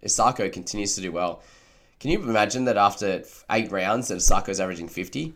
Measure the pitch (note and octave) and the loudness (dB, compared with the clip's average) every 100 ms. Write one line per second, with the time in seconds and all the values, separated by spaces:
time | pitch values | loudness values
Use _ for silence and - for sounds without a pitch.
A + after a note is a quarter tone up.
0 | - - A2+ B2+ G2+ - E2+ G#2 G2+ G2 | -2 2 2 2 -2 -4 -8 -6 -4 -4
1 | F#2 F2 F2 E2 - - _ _ _ _ | -4 -4 -4 -6 -12 -20 _ _ _ _
2 | C3+ G3 C#3+ A2 G#2 B2 B2+ G#2 G2+ - | -2 -2 2 2 2 2 0 4 4 4
3 | G2+ F2+ - - - A2+ G#2+ F#2+ F#2 A#2 | -2 -2 -6 -16 -4 -2 0 -2 0 0
4 | B2 F#2 - G2 - F#2+ F#2 E2+ E2+ - | -2 2 6 6 4 -2 -2 -4 -8 -8
5 | F#2 C3+ D#3+ | -8 -6 -8